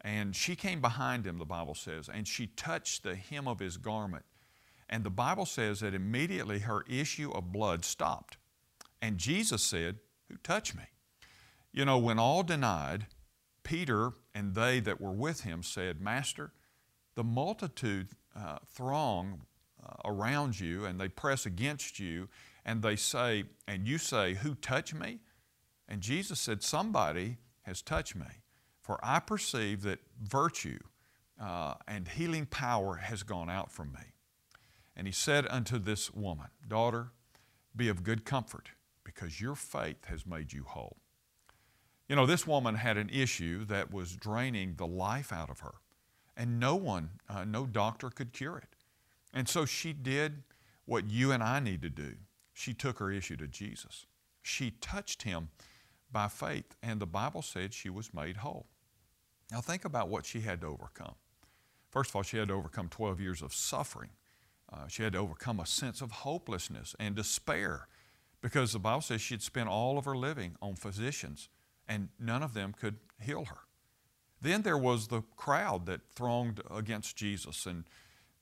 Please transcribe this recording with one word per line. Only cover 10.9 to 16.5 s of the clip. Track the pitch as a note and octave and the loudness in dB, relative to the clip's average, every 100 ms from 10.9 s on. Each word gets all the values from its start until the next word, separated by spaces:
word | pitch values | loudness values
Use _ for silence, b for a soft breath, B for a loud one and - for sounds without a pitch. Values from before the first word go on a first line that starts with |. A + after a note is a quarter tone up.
| _ _ _ B B B B B | _ _ _ B B B B B
You | - C#3 | 4 8
know, | C3 | 10
when | A#2 A2+ | 8 8
all | A#2 E3 | 8 6
denied, | F3 D#3 B2 E2+ C#2 F#2 G#2+ - - _ _ _ | 4 4 4 4 2 -2 -4 -10 -20 _ _ _
Peter | - E3 E3 G#2+ A#2+ - _ G#2 | -2 0 4 4 4 0 _ -4
and | G2+ | 0
they | F#2+ A#2+ B2+ | 4 6 6
that | G#2 F#2 | 4 0
were | G2 | 0
with | G2 D3 E3 | 0 0 0
him | G#2 E2 | -2 -4
said, | F2 - F#2 D#2 | -4 -2 -2 0
"Master, | G2+ B2 C3+ - D3 | 0 0 0 -4 -10